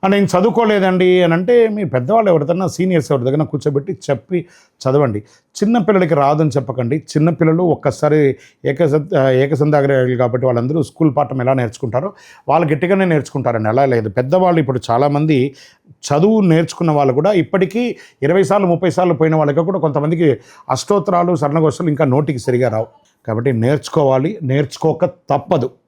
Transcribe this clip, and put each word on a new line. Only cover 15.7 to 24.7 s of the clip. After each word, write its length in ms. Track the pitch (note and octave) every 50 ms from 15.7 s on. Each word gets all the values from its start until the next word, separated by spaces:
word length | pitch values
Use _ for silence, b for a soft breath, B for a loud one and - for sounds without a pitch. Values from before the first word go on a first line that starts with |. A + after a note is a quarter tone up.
| B B B _
చదువు 500 | - _ - - C#3+ D3 E3 G#3 A3+ A3
నేర్చుకున్న 500 | G3+ F3 D#3+ D#3+ E3+ D#3+ - - F3 E3
వాళ్ళు 220 | D3+ D3 C#3+ C3+ B2
కూడా 200 | C3 D#3 G3 G#3+
ఇప్పటికీ 640 | F#3 D3 - - G3 F#3+ F3+ - A3+ B3 A#3+ - B B B B B -
ఇరవై 200 | C#3+ E3+ F#3+ G3
సార్లు, 240 | F#3+ G3 G#3 G3
ముప్పై 240 | F3+ E3+ E3 F3+ F3+
సార్లు 240 | C3+ - F#3 F3+ E3+
పోయిన 220 | B2 D#3+ D#3+ D#3
వాళ్ళకి 240 | D#3 D3+ D3 C#3 D3+
కూడా 180 | E3+ E3 F#3+ F#3+
కొంతమందికి 580 | C#3+ D#3+ C#3 D3+ C#3+ D3+ E3 E3 E3+ D3+ B2+ B B B B B B -
అష్టోత్తరాలు, 640 | C3 C3 - - G#3 G3+ - - F3+ F3 F3 F3 F3+
శరణఘోషాలు 540 | D3 D3 C#3+ C#3+ E3 D#3+ D#3 C#3 - F3+ E3
ఇంకా 160 | D3 C3+ D#3+
నోటికి 340 | C3+ B2 C#3 D3+ C3+ D3+ B2
సరిగా 300 | - - B2 A#2+ B2+ A#2+
రావు. 180 | G#2+ A2 A2+ - _ b b b b b _
కాబట్టి 260 | - A2 A2 A#2 C#3 B2+
నేర్చుకోవాలి, 880 | A2+ A2 B2 D3 D3 - - - E3 D3 C3+ C3 C3 C3 E3+ G#3+ G3 E3
నేర్చుకోక 600 | B2+ C3 C#3+ D3 C3+